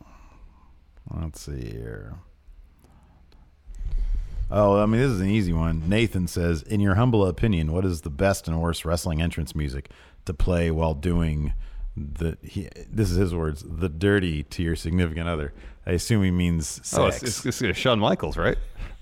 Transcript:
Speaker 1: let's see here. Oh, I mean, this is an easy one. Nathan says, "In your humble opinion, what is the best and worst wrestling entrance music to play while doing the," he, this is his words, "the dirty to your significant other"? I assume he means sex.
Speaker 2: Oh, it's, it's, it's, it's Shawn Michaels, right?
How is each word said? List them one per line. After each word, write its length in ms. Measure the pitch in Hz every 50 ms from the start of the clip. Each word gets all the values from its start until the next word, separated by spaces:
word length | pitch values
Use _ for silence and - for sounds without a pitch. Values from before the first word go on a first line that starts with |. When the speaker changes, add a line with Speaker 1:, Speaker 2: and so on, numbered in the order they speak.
| - - - - - - - - - - - - - - - - _ _ _ - - - -
Speaker 1:
let's 280 | 80 82 78 - -
see 280 | - 71 71 65 58 53
here. 440 | 53 57 57 57 53 50 - - - 90 - - - _ _ - - - - - - - - - - - - - - - - - - - - - - _ _ - - - - - - - - - - - - - - - - -
Oh, 280 | - 101 104 101 101 101
I 40 | 104
mean, 160 | 107 113 117
this 80 | 135 139
is 80 | 113 90
an 80 | 95 98
easy 240 | 107 110 98 85 85
one. 340 | 80 82 82 80 80 78 87
Nathan 380 | 104 113 117 - - 95 90
says, 340 | 85 - 92 85 85 85 73 -
"In 160 | - 107 104
your 160 | 101 101 92
humble 300 | 107 123 127 113 104 98
opinion, 460 | 90 78 - 120 113 98 82 78 78
what 140 | 80 92 95
is 160 | 92 85 73
the 80 | - 82
best 380 | 69 76 92 98 95 - -
and 140 | 82 80 80
worst 240 | 85 85 80 - -
wrestling 360 | 80 85 85 - 90 78 78
entrance 340 | 85 85 - - 76 - -
music 340 | 80 76 69 64 69 - - - - - - - - -
to 80 | - 76
play 360 | - - 92 90 85 85 82
while 240 | 80 78 80 80 78
doing 600 | 69 78 90 87 87 82 78 76 76 73 71 - - - - - - - - -
the," 400 | 82 73 71 73 78 85 80 - - -
he, 260 | - - 101 82 - - - - -
this 180 | - 107 107 87
is 80 | 87
his 160 | 92 101 87 87
words, 300 | 85 80 78 76 73 -
"the 220 | - 80 80 92 87
dirty 540 | 73 80 98 101 101 104 92 87 78 73 71
to 180 | - - -
your 140 | 85 82 80
significant 520 | - - 82 85 92 90 80 78 82 80
other"? 260 | 85 85 78 73 71 - - - - - - -
I 60 | 92
assume 320 | 90 85 - - 117 104 95
he 80 | 92
means 360 | 90 90 87 87 85 80 73
sex. 260 | - - - - - -
Speaker 2:
Oh, 80 | - -
it's, 160 | 95 - - 123
it's, 220 | 120 98 - -
it's, 160 | 131 - -
it's 180 | 123 92 90 -
Shawn 200 | - 131 117 104
Michaels, 380 | 104 135 185 - - 76 71
right? 200 | 80 85 123 - - - - - - - - - -